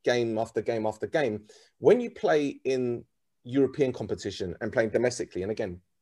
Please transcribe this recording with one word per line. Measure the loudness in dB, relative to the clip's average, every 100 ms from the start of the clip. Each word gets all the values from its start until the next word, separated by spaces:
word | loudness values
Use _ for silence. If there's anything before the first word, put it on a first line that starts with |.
| 0
game | 2 2 -2
after | -2 -4
game | -2 -2 -2
after | -4 -2
game, | 0 0 -2 -10 -20 _ 2
when | 4 4
you | 2
play | -2 2 2 0 -4
in | -2 0 0 -4 -8 _ _ _
European | -4 2 2 2 -2
competition | -2 -6 -6 -6 -6 -8 -6
and | -2
playing | 0 2
domestically, | 2 0 0 -8 -6
and | -4
again, | -4 -6 -8 _ _